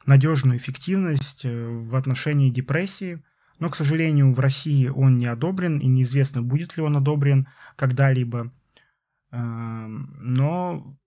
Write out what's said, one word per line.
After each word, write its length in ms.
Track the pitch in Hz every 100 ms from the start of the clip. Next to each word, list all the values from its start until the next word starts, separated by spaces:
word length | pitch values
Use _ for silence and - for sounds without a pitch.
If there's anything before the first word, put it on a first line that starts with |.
надежную 540 | - 135 147 151 131 120
эффективность, 880 | - 131 - 190 180 143 139 -
э, 220 | 127 117 117
в 300 | 117 113 131
отношении 540 | 131 127 151 147 135
депрессии. 720 | 123 131 147 190 - 185 165 _ _ _ -
Но, 80 | 165
к 60 | -
сожалению, 560 | 143 160 160 147 135
в 80 | 123
России 480 | 135 139 156 143 127
он 300 | 135 135 123
не 80 | 120
одобрен, 520 | 117 160 190 180 147
и 80 | 135
неизвестно, 560 | 127 123 139 139 127
будет 340 | 120 143 170 -
ли 60 |
он 140 | 151 147
одобрен 500 | 139 151 143 139 131 _ - -
когда-либо. 760 | 131 123 139 131 117 120 117 - _ _ _ _ _ _ _
Эм, 880 | 120 120 113 113 113 110 110 139 -
но 800 | 120 127 143 180 180 170 - -